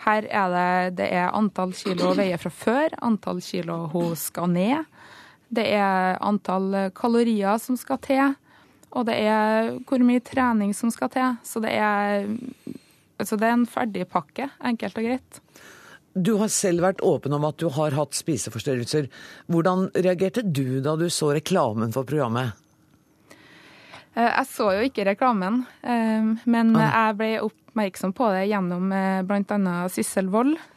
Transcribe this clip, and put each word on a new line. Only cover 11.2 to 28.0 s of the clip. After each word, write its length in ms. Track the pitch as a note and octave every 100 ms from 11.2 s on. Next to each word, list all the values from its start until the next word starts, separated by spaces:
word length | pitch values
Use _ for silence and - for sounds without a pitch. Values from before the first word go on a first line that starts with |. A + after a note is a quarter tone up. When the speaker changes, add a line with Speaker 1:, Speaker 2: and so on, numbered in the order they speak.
| B3+ A#3+
Speaker 1:
Så 180 | - A3+
det 100 | A3
er, 560 | - G#3+ G3+ G3+ G3+ G3+ G#3+ - - - - _ _ _ -
altså 200 | G#3+ A3
det 80 | A3+
er 60 |
en 120 | A#3+ A#3+
ferdig 400 | - A3+ G3 F3+
pakke, 400 | F#3 - - C#4 -
enkelt 360 | B3 A#3 G3+ G#3
og 60 |
greit. 360 | A3+ B3+ - - _ - - - - - _
Speaker 2:
Du 240 | F#3+ F3+ G#3+
har 100 | G#3+
selv 340 | - G3+ E3+
vært 200 | F3+ F#3+
åpen 320 | F#3+ C#3+ C3+
om 120 | D3 D3+
at 120 | -
du 120 | E3
har 220 | C3+ D#3
hatt 220 | C#3 D3
spiseforstyrrelser. 960 | - - C#3 - A2+ C#3+ B2+ A#2 D#3 C#3 - - - -
Hvordan 400 | E3+ F3 F#3 F#3+ -
reagerte 480 | F#3 F3+ F#3+ A3+
du 380 | G#3+ C#3 C3+ C3
da 140 | C#3 D#3
du 140 | E3+
så 240 | - D3+
reklamen 580 | D3 - F#3 C3+ G#2+ A2+
for 100 | A2+
programmet? 500 | B2+ D3+ B2+ A#2 C3 - _ _ _ _ _ _ _ - - - - - - - - -
Speaker 1:
Eh, 140 | A#3
jeg 160 | - C4+
så 280 | - G#3+ F#3+
jo 40 | B3+
ikke 200 | - G3
reklamen, 580 | G3+ C4 A3 F#3 A#3+ B3+ -
eh, 400 | A#3+ A#3+ A3 A3 A3 A3+ -
men 280 | A#3 A3+
Speaker 2:
Nei. 120 | A3 A3
Speaker 1:
jeg 320 | A3+ A3 G#3
ble 220 | A3 A3 A3
oppmerksom 640 | - _ A3 G3+ -